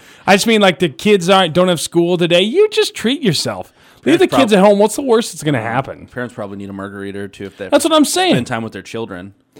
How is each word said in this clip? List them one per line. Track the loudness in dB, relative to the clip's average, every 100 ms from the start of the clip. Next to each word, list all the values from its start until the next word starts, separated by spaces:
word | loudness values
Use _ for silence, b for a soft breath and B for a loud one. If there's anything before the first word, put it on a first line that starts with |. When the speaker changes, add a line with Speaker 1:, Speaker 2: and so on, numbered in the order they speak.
| B B 0
Speaker 1:
I | 2
just | 4
mean, | 2
like, | 2 2
the | -2
kids | -2 2 2 4
aren't, | 2 2 2
don't | 2
have | 0
school | -2 0 0 2
today. | 2 2
You | 2 2 2
just | 2 -4
treat | -2 -4 -2
yourself. | -2 -2 -4 -8 -12 b b b
Leave | 0 2
Speaker 2:
Parents | 2
Speaker 1:
the | 2
kids | 2
Speaker 2:
prob- | 4
Speaker 1:
at | 4
home. | 4
What's | 2 0
the |
worst | 0 0 0
that's | -6
gonna | -4 -2
happen? | -2 -4 -6 -10 -16
Speaker 2:
Parents | -12 -12
probably | -10 -12 -10
need | -12
a |
margarita | -12 -12 -10 -10 -10
or | -12
two | -12 -14
if | -12
they | -2
have |
Speaker 1:
That's | 0
Speaker 2:
to | 2
Speaker 1:
what | 2
I'm | 2
saying. | 0 0
Speaker 2:
spend | 0 -2
time | -6
with | -8
their | -12
children. | -12 -10 -10 -12 -16 -20 _ b